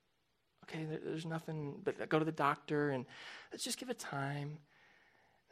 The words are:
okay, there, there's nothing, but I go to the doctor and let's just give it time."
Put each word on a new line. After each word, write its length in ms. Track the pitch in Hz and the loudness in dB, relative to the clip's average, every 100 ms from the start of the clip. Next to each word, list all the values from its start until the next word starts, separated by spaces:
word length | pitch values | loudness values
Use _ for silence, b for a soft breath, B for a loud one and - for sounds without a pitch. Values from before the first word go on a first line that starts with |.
| _ _ _ _ _ _ | _ _ _ _ _ _
okay, 200 | - 160 156 | -8 -6 -4
there, 120 | 156 | -2
there's 200 | - 156 | -2 -2
nothing, 560 | 160 160 - 156 147 143 | -2 -2 -2 -4 -4 -2
but 100 | - - | 0 0
I 40 | 110 | 4
go 120 | 156 | 4
to 60 | |
the 80 | 156 | 4
doctor 580 | 160 143 147 - 151 147 | 4 4 4 2 2 4
and 160 | 135 120 B B B B | 2 -2 B B B B
let's 100 | - | -6
just 160 | 254 - | -2 -2
give 120 | 254 | -4
it 100 | 240 | -6
time." 580 | - 143 139 143 143 151 b b b b b b b b _ | -2 -2 0 -2 -4 -6 b b b b b b b b _